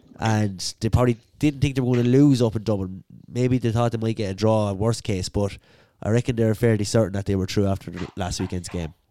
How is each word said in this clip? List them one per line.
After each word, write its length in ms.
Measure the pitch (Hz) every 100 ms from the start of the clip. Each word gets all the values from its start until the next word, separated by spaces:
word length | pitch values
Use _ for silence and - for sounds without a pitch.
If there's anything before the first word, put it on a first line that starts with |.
| - -
and 560 | 110 107 104 90 - -
they 80 | 113
probably 300 | 117 123 117 _ -
didn't 220 | 151 139
think 160 | 147 131
they 60 |
were 160 | 123 123
gonna 100 | 120
lose 340 | 135 147 123
up 140 | 113 110
in 80 |
Dublin. 400 | 98 101 92 95 - - -
Maybe 300 | 120 127 127
they 160 | 117
thought 180 | 113 120
they 60 | 113
might 180 | 113 113
get 160 | 98
a 20 |
draw, 380 | 98 110 110 104
worst 320 | 95 113 113
case, 240 | - 92 -
but 300 | 101 101 - - _ _ _
I 100 | 101
reckon 260 | 120 127 113
they're 180 | 110 104
fairly 300 | 117 104 104
certain 260 | 117 95
that 140 | 98 101
they 100 | 98
were 100 | 95
through 220 | 104 98
after 240 | 98 85
the 160 | 90 90 -
last 240 | 90 -
weekend's 300 | 92 90 85
game. 240 | 90 80 - _